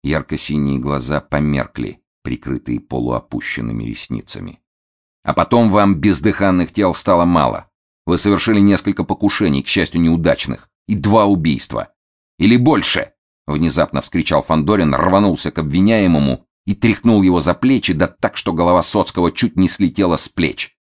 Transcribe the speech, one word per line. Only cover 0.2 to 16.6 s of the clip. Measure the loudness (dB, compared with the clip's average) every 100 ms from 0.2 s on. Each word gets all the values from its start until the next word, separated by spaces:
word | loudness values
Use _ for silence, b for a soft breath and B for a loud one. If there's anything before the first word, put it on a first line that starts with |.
| -4 -8 -4 -2 -2 -2
глаза | -2 -4 -4 -6
померкли, | -4 -2 -2 -2 -4 -8 -10 -12 _ _
прикрытые | -10 -8 -6 -8 -6 -8
полуопущенными | -6 -6 -4 -4 -6 -10 -8 -8 -6 -6 -8
ресницами. | -10 -8 -10 -8 -12 -12 -16 _ _ _ _ _ _
«А | -4
потом | -2 0 2 4
вам | 4 2 2
бездыханных | 0 2 0 0 0 0 -2
тел | 0 -2
стало | 0 2 2 4
мало. | 2 0 -2 -14 _ _ _ -4
Вы | 0
совершили | 2 0 2 4
несколько | 4 2 -2 -4
покушений, | -4 -2 -2 0 0 0
к | -2
счастью, | -2 0 0
неудачных, | 2 2 0 0 -4 -10 _ _ -6
и |
два | -2 2 4 4
убийства. | 2 0 -2 -4 -8 -10 _ _ _ _ _
Или | 2 4
больше!» — | 4 2 0 -4 -6 _ _ _ -6
внезапно | -2 0 0 -2 -2
вскричал | -4 -4 0 -2
Фандорин, | 0 0 2 2 2
рванулся | 0 2 2 2 0 -4
к | -4
обвиняемому | -2 2 2 4 2 2 0 -2 _ _